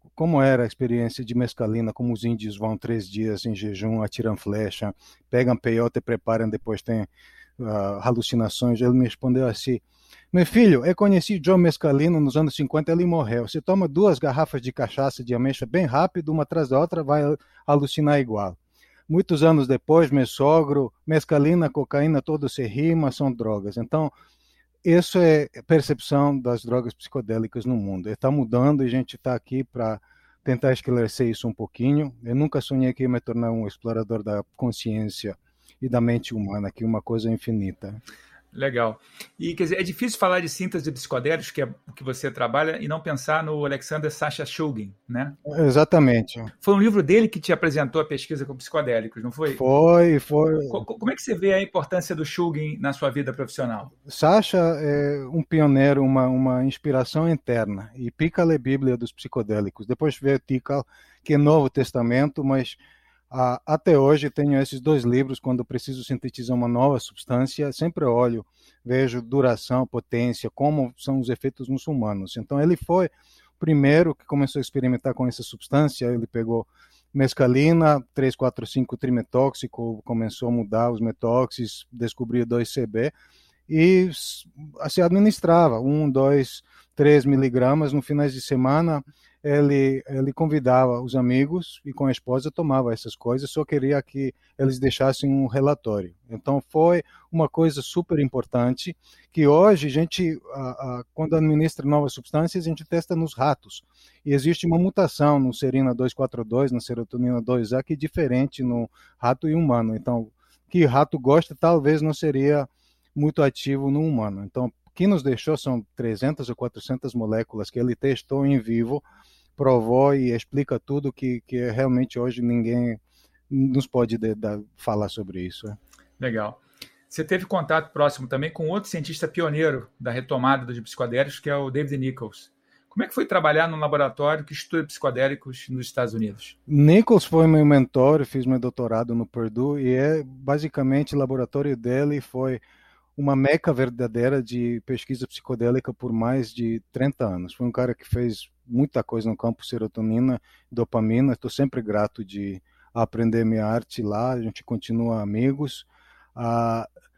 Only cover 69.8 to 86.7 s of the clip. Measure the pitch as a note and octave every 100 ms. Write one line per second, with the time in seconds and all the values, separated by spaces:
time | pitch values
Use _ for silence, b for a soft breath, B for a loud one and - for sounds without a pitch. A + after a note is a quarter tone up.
69.8 | B2+ A#2+ - A#2 B2 A2+ A2+ - C#3+ D3+
70.8 | B2 - - C3+ B2 A#2 C3+ - B2+ C3+
71.8 | - C#3 G#2+ G2+ F#2+ A#2 - C#3 D#3 F3+
72.8 | - F3+ E3+ _ _ _ _ - D#3+ D3
73.8 | C#3 D#3 E3+ - - C#3+ C#3 D3 B2 C3+
74.8 | B2+ B2 C3+ A#2+ B2+ - - A2+ - C#3+
75.8 | D3 - B2 A#2+ A2+ A#2 A2+ A#2 - b
76.8 | b b b C#3 C3+ - B2+ B2+ D#3 E3+
77.8 | D#3+ C#3+ - - C3 - B2+ - A2+ C3+
78.8 | B2 - C3 A#2+ - B2+ C3+ - B2 -
79.8 | A#2 G#2+ - A#2 A2+ - A#2+ A#2+ G#2 A2
80.8 | A#2+ A2+ A2+ - A#2 B2 B2+ - A2+ -
81.8 | - A#2+ A#2+ - A#2 B2 A#2 A#2+ A#2 -
82.8 | A2+ A2 C#3 _ b b b b - D#3
83.8 | E3+ F#3 F#3 C#3+ - - - - D3+ C#3+
84.8 | D#3 - E3+ F#3+ G#3+ - E3 E3+ D#3+ A2+
85.8 | C3 D3+ D3 C3+ C3+ C#3+ B2+ - _